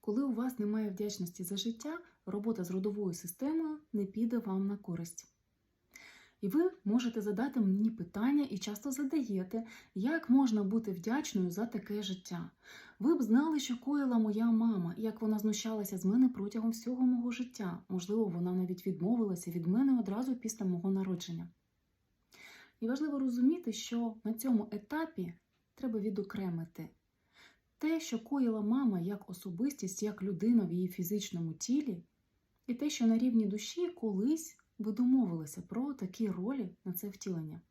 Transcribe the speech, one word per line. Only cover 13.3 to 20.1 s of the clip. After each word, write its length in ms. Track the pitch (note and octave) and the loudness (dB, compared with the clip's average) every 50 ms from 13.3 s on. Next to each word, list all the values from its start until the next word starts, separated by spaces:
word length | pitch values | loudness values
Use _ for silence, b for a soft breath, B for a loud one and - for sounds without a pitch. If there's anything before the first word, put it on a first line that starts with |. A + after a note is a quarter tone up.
| A3 B3+ D4+ D#4+ D#4 D4 | 6 6 6 4 2 0
що 200 | C4 - B3 A#3+ | 0 -2 -4 -4
коїла 400 | - C4+ D4 D4 C#4 C4 B3 A3+ | -2 0 0 2 2 2 4 4
моя 320 | A3 G#3+ G#3 G#3+ A#3 A#3 | 4 2 2 2 4 4
мама, 420 | A3+ A3 A3+ A3+ A3 F#3+ F3 E3+ F3 - | 4 4 4 4 2 2 0 -2 -4 -2
як 240 | A3 A3 G#3+ - | -4 -4 -2 -2
вона 180 | A3+ G#3+ G#3+ G#3+ | 0 0 0 2
знущалася 580 | G#3 A3 G#3 - - A3+ A3 G#3+ G#3 G3 - F#3 | 2 0 0 0 -2 -2 -2 -2 -4 -4 -4 0
з 80 | F3+ | 2
мене 240 | F#3+ G#3 B3 C4 B3 | 4 6 6 6 6
протягом 420 | - G3+ G3 G#3 - A#3 A3 A3+ | 4 0 -6 -4 -4 -2 0 0
всього 340 | A3+ - - A#3+ B3+ B3 C4 | -2 -2 -4 -6 0 2 4
мого 260 | B3+ B3+ A#3+ A#3 B3 | 4 4 2 0 -2
життя. 480 | A#3 B3 B3 B3 - - G#3 F3 E3+ F3+ - _ | -4 -4 -6 -8 -6 -6 -6 -6 -6 -6 -8 _
Можливо, 360 | F#3+ F3+ F3 F#3 G#3 A3+ A3+ | -6 -6 -2 0 2 2 2
вона 280 | G3 E3 E3+ F3 F3+ F3+ | 2 0 -2 -2 0 0
навіть 340 | F#3 F#3 F3+ F#3 F3 - G3 | 0 0 -2 -4 -4 -4 -4
відмовилася 640 | F3+ D3+ E3+ G3 A#3+ A#3+ A3 G3+ F#3 F3 - F3+ | -4 0 2 2 2 2 2 0 -2 -4 -6 -6
від 160 | E3 F3 E3 E3+ | -6 -2 0 2
мене 320 | F#3 A#3 C#4 C#4 C4 A#3+ | 2 4 4 4 4 4
одразу 360 | G3+ F#3+ | 2 0